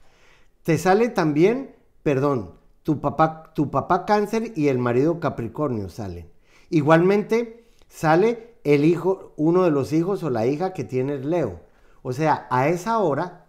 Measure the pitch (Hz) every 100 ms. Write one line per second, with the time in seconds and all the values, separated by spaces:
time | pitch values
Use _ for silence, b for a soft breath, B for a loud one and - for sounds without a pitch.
0 | b b b b b _ - 156 180 190
1 | 240 233 160 147 185 247 269 - _ _
2 | - 135 143 135 90 - _ _ - 143
3 | 117 - 160 165 - - 147 139 - 180
4 | 180 208 208 226 220 - 143 127 123 120
5 | 147 160 147 - 113 110 151 117 95 -
6 | 101 87 82 - b b b 165 143 160
7 | 180 202 202 226 233 - b b b -
8 | 165 160 220 233 - - - 147 151 165
9 | 165 190 - - 151 175 180 147 120 156
10 | 170 190 160 120 117 147 185 185 110 127
11 | 131 143 135 170 131 85 - b b b
12 | 135 127 156 139 - 127 139 175 175 226
13 | 185 139 180 -